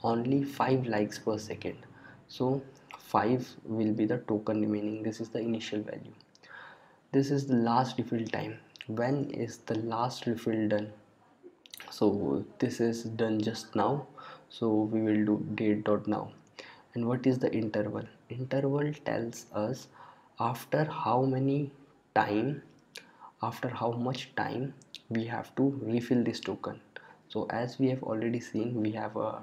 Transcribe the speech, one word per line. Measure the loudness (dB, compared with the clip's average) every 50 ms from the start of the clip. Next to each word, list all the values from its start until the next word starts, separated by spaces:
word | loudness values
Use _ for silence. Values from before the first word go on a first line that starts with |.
only | 0 0 2 2 2 2 2 2 2
five | 0 0 0 2 4 4 2 2
likes | 2 2 2 2 0 -2 -4
per | -2 -2 -2 -2
second, | -2 -8 -8 -6 -6 -8 -8 -8 -14 -20 -20 -20 -20 -20 -20 -20 -20 -10
so | -4 -2 0 2 0 0 -2 -8 -16 -20 -20 -20 -20 -18
five | -4 0 2 4 4 4 4 2 0 -4 -12 -14 -8
will | -4 0 2 2 2
be | 2 2 2
the | 2 2 0
token | 0 0 0 0 2 0 0 2
remaining. | 2 2 2 0 0 -2 -4 -4
This | -4 -4 -4 -6
is | -6 -6
the | -4 -2
initial | -2 0 -2 -2 -4 -4 -4 -4
value. | -4 -4 -8 -10 -12 -16 -18 -20 -20 _ _ -20 -20 -20 -18 -18 -18 -18 -20 -20 -20 -20 -20 -20 _ _
This | 2 2 4 4
is | 2 0 2
the | 2 4
last | 4 4 6 4 4 4 2 0 -4
refill | -2 -2 0 -2 -2
time. | -2 -2 -4 -4 -4 -8 -12 -14 -20 -20 -16 -10
When | -6 -4 -2 0 0 0 0 -2 -2
is | -4 -4 -4 -6 -6 -8
the | -6 -4 -4 -2
last | -2 -2 -2 0 0 -2 -2 -2 -2
refill | -2 -2 0 0 0 0 2 2 2
done? | 2 2 0 -2 -10 -16 -20 _ _ _ -20 -20 _ _ -20 -20 -20 _ -20 -20 -18 -18 -16 -10
So | -2 4 4 4 4 4 0 0 0 -2 -2 -6 -4 -2
this | -2 -2 0 2
is | 2 2 0 0 -4
done | -6 -2 0 0 2 2 2
just | 0 0 -2 -4 -6 -4 0
now, | 2 2 2 2 0 -4 -8 -14 -18 -16 -16 -18 -18 -20 -14
so | -6 -2 2 2
we | 4 4 2 2 2 2
will | 2 4 4 4 4
do | 4 2 2 0 -2 -2
date | 0 2 2 2 2 2
dot | 2 2 2 2
now. | 0 -2 -2 -4 -8 -12 -18 -20 _ _ -18 -18 -18 -18 -20 -16 _ -4
And | -2 0
what | 0 2 2 4
is | 4 4 4
the | 2 2
interval? | 2 2 0 0 0 0 0 -2 -2 -6 -8 -10 -14 -18 _ -10
Interval | -8 -8 -6 -2 -2 0 2 2 2 2 0 0 -2 -4 -4
tells | -4 -2 -2 -2 -4 -6 -10 -12 -6 -4
us | -2 -2 -2 -2 -4 -8 -16 -20 -20 -20 -20 -20 -20 -20 -14 _ -2
after | -2 -2 -2 -4 -4 0 0 2 2
how | 0 -2 -2 0 2 2 4
many | 4 4 2 2 2 2 2 2 0 -2 -6 -12 -20 -20 -20 _ _ _ 2
time, | 2 4 4 4 2 2 0 -2 -4 -8 -16 -20 -20 _ _ -20 -20 -20 -20 -20 -20 -20 -18 -10 -4
after | -4 -4 -4 -4 -4 -6
how | -4 -2 -2 -2
much | 0 0 0 -2 -2 -4 -6 -6 -4
time | -4 -4 -2 -2 -4 -4 -6 -6 -12 -18 _ -18 -14 -6 -2
we | -2 -2 -2
have | -2 -4 -6 -6 -4 0
to | 2 4 4 2 0
refill | -2 0 0 0 2 4 4 4
this | 4 2 0 -2
token. | -2 -4 -4 -4 -4 -8 -8 -10 -14 -20 -20 -20 -20 -20 -20 -20 _ -8
So | -4 -4 -2 -2
as | -2 -2 -2 -2 0 2
we | 2 2
have | 2 0
already | -2 -2 -2 0 0 0 0 -2
seen, | -4 -2 -2 -2 0 0 0 0
we | 0 0
have | 0 -2 -4 -4 -4
a | -2 -2 -4 -4 -6